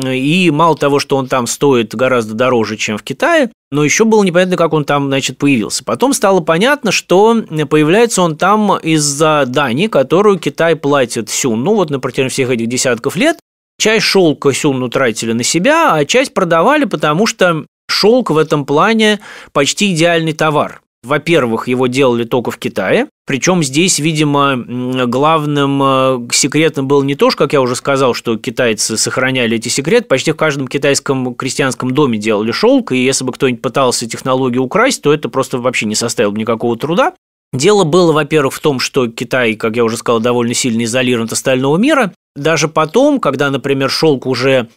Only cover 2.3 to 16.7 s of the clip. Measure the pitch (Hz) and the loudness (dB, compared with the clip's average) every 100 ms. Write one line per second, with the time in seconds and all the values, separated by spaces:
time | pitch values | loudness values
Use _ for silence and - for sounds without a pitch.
2.3 | 110 127 123 104 107 - 104 - - 285 | -2 0 2 0 -4 -6 -6 -8 -4 0
3.3 | 330 254 - _ 139 147 - 220 214 190 | 0 0 -6 _ -2 0 2 2 2 2
4.3 | 170 185 175 165 156 143 143 139 135 131 | 2 2 0 0 0 0 0 0 -2 -4
5.3 | 127 143 127 98 - - 233 269 262 202 | -2 0 0 0 -6 -6 -2 0 2 2
6.3 | 190 160 165 240 285 208 - - 180 220 | 2 2 2 2 0 0 -2 2 4 4
7.3 | 233 - 156 147 156 151 202 240 190 175 | 2 -2 -4 0 2 4 4 2 2 0
8.3 | 151 180 214 208 170 160 160 147 139 156 | 0 0 2 2 0 0 0 0 0 2
9.3 | 147 127 135 135 123 220 143 135 170 208 | 2 0 0 -2 0 0 0 2 2 4
10.3 | 185 151 - 165 156 143 143 120 120 104 | 2 -2 0 0 0 0 0 0 -4 -6
11.3 | - 135 110 147 220 160 139 127 131 131 | -4 -2 0 0 0 0 -2 -4 -2 -2
12.3 | - 127 123 117 127 139 113 139 170 294 | 0 0 -2 -2 -2 -2 -2 -2 0 0
13.3 | 330 _ _ _ - 214 220 - 196 165 | -2 _ _ _ -4 0 0 2 2 2
14.3 | 135 143 127 151 131 127 135 127 110 113 | 2 0 0 0 -2 -2 0 0 0 -2
15.3 | 113 120 165 226 320 302 160 143 247 277 | -2 -2 0 2 2 2 2 0 0 0
16.3 | - 175 165 196 | -2 0 2 2